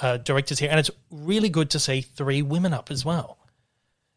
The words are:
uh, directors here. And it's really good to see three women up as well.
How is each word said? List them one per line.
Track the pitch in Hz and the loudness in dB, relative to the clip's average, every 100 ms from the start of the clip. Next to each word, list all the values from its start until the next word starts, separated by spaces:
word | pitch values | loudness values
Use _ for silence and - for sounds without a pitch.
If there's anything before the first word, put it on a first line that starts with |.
uh, | 127 123 | -2 -2
directors | 117 139 139 139 | 0 0 0 -2
here. | 147 | 2
And | 156 | 2
it's | 147 - _ | 2 -4 _
really | 156 151 214 214 | -10 0 2 4
good | 160 147 | 2 2
to | 151 | 0
see | - 135 | 0 -2
three | 127 - 139 139 | -4 -4 -2 0
women | 143 160 180 | 0 0 0
up | 143 - | 0 -4
as | 139 131 | -6 -2
well. | 170 - - _ _ _ _ _ _ _ | -2 -4 -12 _ _ _ _ _ _ _